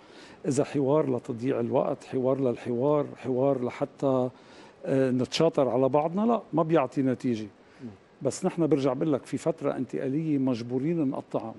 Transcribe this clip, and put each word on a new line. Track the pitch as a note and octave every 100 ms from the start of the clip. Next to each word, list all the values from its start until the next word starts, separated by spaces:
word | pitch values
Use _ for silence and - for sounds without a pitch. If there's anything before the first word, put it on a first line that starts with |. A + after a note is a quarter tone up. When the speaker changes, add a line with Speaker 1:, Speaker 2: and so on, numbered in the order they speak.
| - - - - F#3+
Speaker 1:
إذا | C3
حوار | C#3 D3 C3+ D3+ C#3 B2
لتضييع | - A#2 B2 A#2
الوقت، | A#2 A#2+ - -
حوار | - C3+ B2+ C3+
للحوار، | C3 A#2 A#2+ A#2+ C#3 D3 C3 B2
حوار | B2+ B2+ C#3 C3
لحتى، | B2 - C#3+ - C#3 C3 B2+ - - - - - -
آه، | C3+ C3
نتشاطر | B2+ B2 - E3 D#3 B2+
على | A#2 C3+
بعضنا، | D3 D#3+ F3 A3
لا، | A3+ -
ما | D3+
بيعطي | E3+ D#3+ C3 -
نتيجة. | C3 B2 C3 A2+ G#2 - - -
Speaker 2:
مم. | B2 G2+ _ -
Speaker 1:
بس | C3+ - F#3
نحن | E3+ D#3
برجع | C#3+ C3+
بقول | C3 D#3+
لك | C3 -
في | C#3
فترة | D#3+ - C#3+ C3+
انتقالية | B2+ - C#3 C#3 D#3+ C#3+
مجبورين | C3 A#2 A#2+ B2+ C#3+ E3+ C3+
نقطعها، | - - C3+ A2+